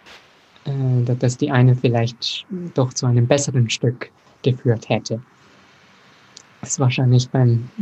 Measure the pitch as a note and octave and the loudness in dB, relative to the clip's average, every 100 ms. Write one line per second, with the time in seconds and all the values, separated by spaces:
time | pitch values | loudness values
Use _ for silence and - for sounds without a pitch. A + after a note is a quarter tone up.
0 | - - _ _ _ _ - C3+ C3 B2+ | -20 -20 _ _ _ _ -8 -2 0 0
1 | A#2+ B2 B2 B2 D3 C3 B2+ B2 B2+ A#2 | 0 0 0 0 0 4 4 4 2 0
2 | A2+ - - - - F3+ F3 - C3 - | -2 -4 -8 -8 -10 -10 -6 -4 -4 -2
3 | B2+ A#2+ A#2+ C#3+ C#3+ C3 A2+ - A#2+ A#2 | 0 2 2 2 0 0 0 0 -4 -4
4 | - _ _ _ - B2+ B2+ A2+ - A2 | -14 _ _ _ -2 0 0 -2 -2 -4
5 | - A2+ - _ _ - _ _ _ _ | -4 -10 -10 _ _ -20 _ _ _ _
6 | _ _ _ - _ - - - B2+ B2 | _ _ _ -20 _ -18 -10 -2 0 2
7 | B2+ B2 B2 C3+ B2 A#2 B2+ - | 2 2 2 0 2 2 -2 -6